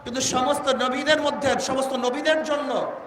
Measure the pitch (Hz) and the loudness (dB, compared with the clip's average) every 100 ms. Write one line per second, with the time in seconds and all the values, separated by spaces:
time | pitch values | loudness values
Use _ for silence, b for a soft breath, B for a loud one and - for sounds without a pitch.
0 | 240 247 254 254 262 285 277 254 254 254 | -6 -4 0 0 2 2 2 0 0 0
1 | 294 302 294 - 269 233 - 262 269 254 | 2 2 2 0 0 0 0 -2 0 0
2 | 247 277 302 311 302 285 269 214 - - | -2 0 2 0 0 -2 0 -2 -4 -8